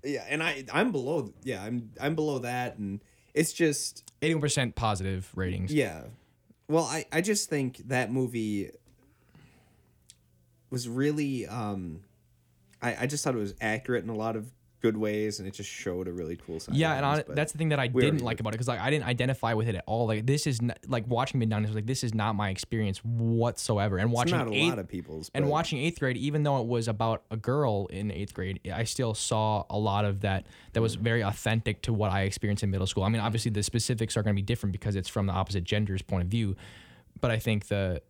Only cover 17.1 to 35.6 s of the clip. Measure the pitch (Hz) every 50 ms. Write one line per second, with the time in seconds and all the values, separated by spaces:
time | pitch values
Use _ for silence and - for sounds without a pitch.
17.1 | 147 151 - - - 143 151 156 - 151 165 160 151 139 131 123 123 127 127 143
18.1 | 156 147 120 117 113 - 120 107 107 113 123 117 120 98 95 127 147 156 - 123
19.1 | 123 120 123 127 135 - - 113 117 107 110 117 104 90 - - 107 117 120 110
20.1 | 110 107 110 123 139 147 - 156 135 113 120 120 - - - - 131 117 107 123
21.1 | - - 131 131 - 135 117 110 110 104 107 107 107 107 107 113 131 127 - 120
22.1 | 110 110 104 110 110 98 104 98 95 - - - - 113 110 98 95 - - 113
23.1 | 117 117 117 113 117 113 117 120 113 - - - 113 104 98 104 98 90 101 117
24.1 | 120 117 - 165 175 165 135 113 107 131 147 170 139 110 92 - - 90 82 80
25.1 | 78 80 82 - _ 139 147 143 147 156 165 - 156 131 139 170 170 - 143 131
26.1 | 127 120 127 143 147 151 147 147 143 135 110 117 123 117 113 117 110 104 113 113
27.1 | 113 - _ _ 113 113 - - 127 147 147 123 107 98 101 - - 95 104 107
28.1 | 95 82 101 - - - 120 95 98 - _ 107 92 107 113 110 - - 127 117
29.1 | 107 - - - 117 110 107 107 107 104 - - - 104 107 107 98 101 107 101
30.1 | 98 98 101 101 95 95 - - - - - - - 113 113 110 98 85 107 117
31.1 | 113 120 107 98 107 - - 113 110 117 - - 104 - - - 113 101 104 85
32.1 | 90 98 95 101 - - - 104 101 101 - 98 95 98 95 95 - 101 95 101
33.1 | 113 113 104 110 107 113 - 120 107 104 104 - - 117 113 - 127 110 110 104
34.1 | - 117 104 107 101 98 98 101 120 - - 101 92 - - 104 101 98 92 -
35.1 | - 113 98 98 90 92 95 - 98 98